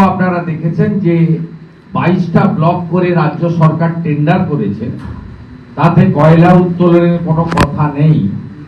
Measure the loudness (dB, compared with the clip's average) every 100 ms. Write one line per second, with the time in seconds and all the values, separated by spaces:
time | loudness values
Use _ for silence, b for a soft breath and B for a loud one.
0 | 4 2 -2 -2 -4 -4 -4 -2 -2 0
1 | 0 2 2 0 -4 -14 -20 -20 -8 -4
2 | 0 0 0 0 0 0 0 -2 -2 -2
3 | 0 0 -2 -2 -4 2 2 2 -2 -4
4 | -4 -2 0 0 -2 -4 -4 -6 -8 -10
5 | -12 -14 -16 -18 -20 -20 -14 -2 2 4
6 | 2 4 4 6 6 4 2 0 2 4
7 | 2 0 -2 -2 -2 -2 -4 -2 -2 0
8 | 2 2 0 -6 -12 -18